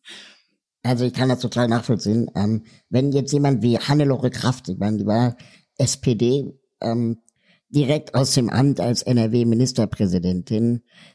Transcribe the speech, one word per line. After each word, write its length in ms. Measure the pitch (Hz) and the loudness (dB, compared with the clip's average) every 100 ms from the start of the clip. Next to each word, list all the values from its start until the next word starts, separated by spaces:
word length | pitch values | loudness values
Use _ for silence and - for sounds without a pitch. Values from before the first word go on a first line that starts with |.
| - - - - _ _ _ _ 120 | -20 -20 -20 -20 _ _ _ _ -2
Also 200 | 123 123 | 0 -2
ich 80 | |
kann 160 | 127 131 | 0 -2
das 100 | 123 | -2
total 300 | 120 - 120 | -2 -2 0
nachvollziehen. 600 | 117 - 107 104 113 117 - | 0 0 -2 0 0 -2 -2
Ähm, 300 | 104 110 - - _ | -2 -2 -6 -20 _
wenn 240 | 120 139 | -2 0
jetzt 180 | 139 139 | 0 0
jemand 320 | 143 143 131 | 0 2 2
wie 140 | 117 113 | 2 0
Hannelore 520 | - 143 143 127 127 | 2 2 2 2 -2
Kraft, 380 | - - 127 - | -2 -4 -4 -6
ich 100 | 92 | -4
meine, 200 | 101 107 | -2 -2
die 80 | 101 | 0
war 320 | 107 123 120 - _ _ - | 0 0 -2 -12 _ _ -4
S 180 | 127 - | -4 -2
P 200 | - 110 | 0 2
D, 360 | 120 135 135 - _ _ | 2 0 -2 -12 _ _
ähm, 400 | 113 117 117 117 _ _ _ _ _ | -4 -2 -2 -4 _ _ _ _ _
direkt 440 | 147 127 151 - 120 | 0 2 0 -2 -2
aus 180 | 135 | 0
dem 160 | - 117 | 2 0
Amt 320 | 104 139 131 | 2 2 2
als 200 | 117 117 | 0 -2
N-R-W-Ministerpräsidentin 1800 | - 120 113 120 117 117 127 - 104 - 101 90 90 90 87 110 117 120 - _ - | 0 2 2 2 2 2 2 0 -2 0 0 0 0 -2 -2 0 0 -2 -6 _ -20